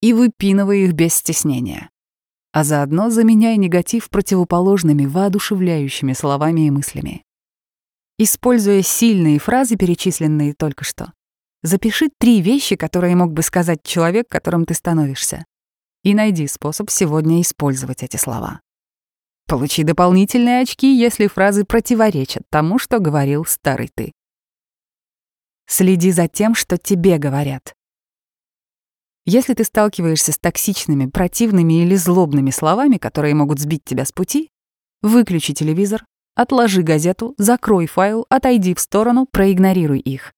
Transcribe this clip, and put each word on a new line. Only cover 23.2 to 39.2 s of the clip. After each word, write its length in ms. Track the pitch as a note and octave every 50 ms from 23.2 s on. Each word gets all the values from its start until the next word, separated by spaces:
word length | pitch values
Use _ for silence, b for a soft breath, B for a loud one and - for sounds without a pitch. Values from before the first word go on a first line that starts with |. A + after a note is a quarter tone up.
| C#3 C#3 C#3+ D3 E3
старый 480 | - - - - D3 C3+ B2 A#2+ A2+ -
ты. 200 | - A2+ - - _ _ _ _ _ _ _ _ _ _ _ _ _ _ _ _ _ _ _ _ _ _ _ _ _ _ _ _ _ _ -
Следи 440 | - - F#3+ F#3 F#3+ F3 E3+ F#3+
за 180 | F3+ E3+ E3+ E3
тем, 260 | - - G#3 A3 A3+
что 220 | - - - F3+ F3
тебе 400 | - - G3+ F3 E3 F#3+ F3 D#3
говорят. 580 | C#3+ C#3+ C3+ C#3+ D3 C#3 C3+ C3 - - - _ _ _ _ _ _ _ _ _ _ _ _ _ _ _ _ _ _ _ _ _ _ _ _ _ _ _ _ _ _
Если 280 | - F3+ B3 C4 - B3
ты 80 | - G#3+
сталкиваешься 680 | - - A3 G#3+ G#3+ - - E3+ E3 D#3+ D#3 - -
с 60 | D3 -
токсичными, 680 | - F3 - - - - F#3+ - - - D3+ C#3 C3+ C3
противными 760 | - - F#3 F3+ - - A#3 A3+ G3+ F3+ E3 E3 D#3+ E3
или 140 | E3+ F3 F#3+
злобными 560 | G3 E3 F3 F3 F#3 F3+ D3+ C#3+ C#3+ C3+ C3+
словами, 460 | C3 - - D#3 F3 A3 C4+ D4 B3 F3
которые 360 | - A2 - - D3 D3 D3
могут 260 | D3+ D3 C#3+ D3+ C#3
сбить 240 | D3 D3 D#3+ D3 -
тебя 220 | - C#3+ A#2+ C3+
с 60 | -
пути, 380 | - - F#3 - - D4 D#4+ - _ _ _ _ _ _ _ _ _ _
выключи 520 | - G#3 A3 B3 A3+ - F3+ D#3+ - - C#3+
телевизор, 520 | - D#3 D3+ D#3+ F3 G3+ G3 G#3+ A3 - _ _ _ _ _ _
отложи 480 | - A#3+ - C#4 B3+ A#3+ A3+ F#3+ F#3 E3+
газету, 500 | D#3 D#3+ D3+ D#3 F3 F#3+ - A3+ A#3 C#4+ -
закрой 500 | G3+ G#3 A#3+ B3 - - G#3+ F#3 E3+ D#3+
файл, 380 | - - F#3 G3+ A3 A3+ - -
отойди 460 | - C4 - C4 B3 A3+ F#3 F3+ F3+
в 40 | -
сторону, 460 | - - - G3+ A3 A#3+ A#3+ B3